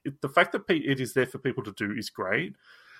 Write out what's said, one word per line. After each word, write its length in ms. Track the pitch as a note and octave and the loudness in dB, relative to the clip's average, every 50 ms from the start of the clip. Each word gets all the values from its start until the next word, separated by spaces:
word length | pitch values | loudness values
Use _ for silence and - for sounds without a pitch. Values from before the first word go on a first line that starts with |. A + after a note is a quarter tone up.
| _ | _
it, 160 | D3+ C#3 - | -8 -6 -4
the 80 | - C#3 | -6 2
fact 240 | - F3 F#3+ - | 4 4 4 4
that 140 | - G#3+ - | 2 -2 0
pe-, 100 | - F3+ | 0 0
it 240 | D3+ C3+ C#3 C3+ C3 | 2 2 0 0 0
is 140 | C3 G#2+ - | -2 0 2
there 120 | C3 B2 | 2 2
for 120 | B2 - G2+ | 2 -2 -4
people 240 | - C3 - - - | -4 -2 -2 -2 -6
to 80 | G#2 | -6
do 200 | G2 - G#2+ G2+ | -6 -4 -4 -2
is 180 | G#2+ - G2+ - | -2 -4 -6 -8
great. 440 | - - G2 F#2 G#2 C3 F3 G3+ - - _ - - - - - - | -6 -4 -2 0 0 0 0 -4 -8 -16 _ -20 -20 -20 -20 -20 -20